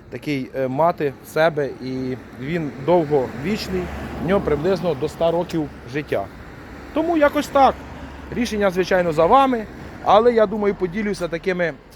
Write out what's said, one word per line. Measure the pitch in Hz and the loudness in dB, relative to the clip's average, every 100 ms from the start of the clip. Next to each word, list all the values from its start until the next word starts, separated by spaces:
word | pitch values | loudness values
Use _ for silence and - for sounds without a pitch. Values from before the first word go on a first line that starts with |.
| - | -14
такий, | 123 151 143 127 131 | -10 -4 -4 -4 -4
е, | 131 | -2
мати | 131 170 175 147 123 | 2 2 2 -2 -4
в | - | -6
себе, | 156 160 151 135 110 | 2 2 2 -2 -4
і | 127 131 127 120 - 113 | -6 -4 -4 -6 -10 -12
він | 131 170 147 127 139 | -4 -4 -4 -4 2
довговічний, | 175 147 147 120 110 151 214 - 185 175 - - - | 4 4 2 0 -4 -4 -4 -4 -4 -4 -6 -8 -6
в | 151 | 0
нього | 196 | 0
приблизно | 156 147 170 185 175 | 2 0 0 0 0
до | 139 147 | -2 -4
ста | - 165 | 0 2
років | 165 175 165 143 - 117 | 2 0 -2 -4 -8 -10
життя. | 139 143 113 98 - - - - - - | -8 -4 -4 -4 -10 -18 -18 -16 -16 -8
Тому | 294 320 339 | -2 0 4
якось | 285 294 277 | 2 2 0
так. | 277 262 - - - - - - | 4 4 4 -6 -14 -14 -14 -8
Рішення, | - 240 220 202 | -4 -2 0 0
звичайно, | 180 175 185 175 | 2 2 2 2
за | 156 165 | 4 6
вами, | 254 269 233 202 - - - | 6 6 2 -4 -12 -16 -4
але, | - 196 240 | 4 6 6
я | 226 214 | 6 4
думаю, | 220 202 | 2 0
поділюся | 208 185 190 208 180 170 | 0 -2 -2 -4 -2 -4
такими, | 165 190 180 170 135 - | -4 -2 0 -2 -4 -14